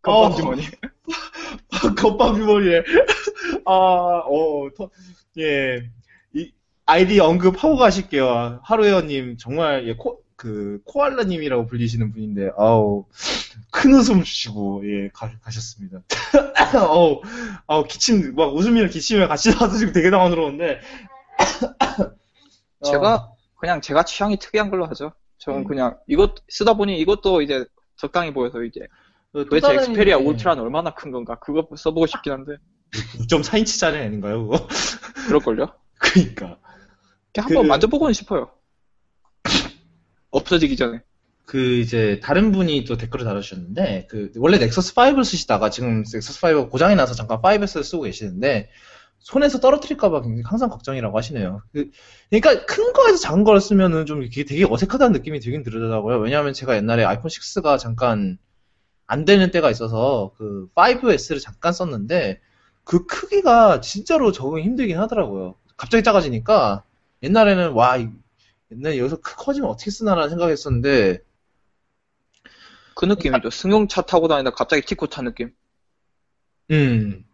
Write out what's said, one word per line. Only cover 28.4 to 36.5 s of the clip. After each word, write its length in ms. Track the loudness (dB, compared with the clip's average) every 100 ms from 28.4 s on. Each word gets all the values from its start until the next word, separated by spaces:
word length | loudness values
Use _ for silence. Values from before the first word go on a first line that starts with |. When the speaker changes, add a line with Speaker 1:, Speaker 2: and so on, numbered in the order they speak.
| -4 -4
Speaker 1:
이제 180 | -10 -12 -18 _ _ _ _
Speaker 2:
그, 60 | -8
또 40 | 0
Speaker 1:
도대체 200 | 2 4
Speaker 2:
다른, 120 | 4
Speaker 1:
엑스페리아 380 | 2 2 4 4
Speaker 2:
예. 20 |
Speaker 1:
울트라는 400 | 2 0 0 0
얼마나 320 | -2 -4 -6
큰 160 | -10 -12
건가? 280 | -12 -10 -12
그거 260 | -4 -4 -4 -6
써보고 300 | -4 0 -2
싶긴 260 | -2 -8
한데. 240 | -10 -12 -18 _ _ _ -12 -10 -10
Speaker 2:
육 80 | 0
점 140 | 0
사 140 | 2 0
인치짜리 420 | 0 0 -2 -2
아닌가요, 480 | -6 -6 -6 -6 -2
그거? 220 | -2 -2
<laughs> 580 | -8 -8 -10 -16 -12 -2
Speaker 1:
그럴걸요? 400 | 0 0 -4 -4 _ _ _
Speaker 2:
그니까. 600 | 2 2 2 -6 -16